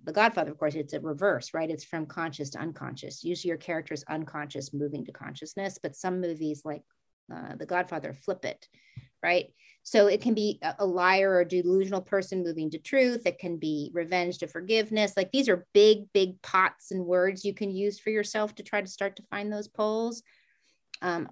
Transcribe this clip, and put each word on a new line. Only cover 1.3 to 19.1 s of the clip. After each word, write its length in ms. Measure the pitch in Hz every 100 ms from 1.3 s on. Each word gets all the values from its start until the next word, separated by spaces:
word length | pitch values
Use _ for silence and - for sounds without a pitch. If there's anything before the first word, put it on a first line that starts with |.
| 139 -
right? 160 | 165 160
It's 140 | 156
from 220 | - 165 151
conscious 460 | - 165 139 143
to 80 | -
unconscious. 680 | 160 151 131 127 - - 165
Usually 240 | 175 180
your 80 | 165
character's 480 | - 160 160 151 -
unconscious 680 | 156 160 151 147 - 139
moving 320 | 143 147 147 -
to 60 |
consciousness, 680 | - 156 139 156 - 196 190
but 120 | 160 139
some 260 | 185 185
movies 400 | 175 160 156 147
like, 200 | 156 147 - _ _ _ -
uh, 220 | 165 160 165
The 100 | -
Godfather 460 | 180 180 165 139
flip 320 | 139 - 190 -
it, 220 | - - _ _ - - _
right? 320 | 170 175 - _ _ _
So 240 | - 226 202
it 140 | 208
can 120 | 240
be 260 | 214 208 -
a, 120 | 160 -
a 60 | 202
liar 460 | 180 180 190 196 185
or 100 | 175
delusional 560 | 180 175 190 190 196
person 420 | 185 196 190 190
moving 280 | 170 160 156
to 80 | 156
truth. 480 | - 269 254 247 175
It 100 | -
can 200 | 180 165
be 340 | 156 151 143
revenge 460 | 170 165 180 175 175
to 80 | 156
forgiveness. 680 | 165 185 220 214 214 202 196
Like, 160 | 185
these 180 | 262 262
are 180 | 180 -
big, 380 | 202 214 214 208
big 280 | 202 190 185
pots 480 | - 190 190 - -
and 160 | 190 175
words 400 | 180 180 190 202
you 80 |
can 160 | 190 202
use 300 | 190 202 202
for 100 | -
yourself 460 | 220 208 214 214 214
to 80 |
try 180 | 202 208
to 60 | 196
start 280 | - 202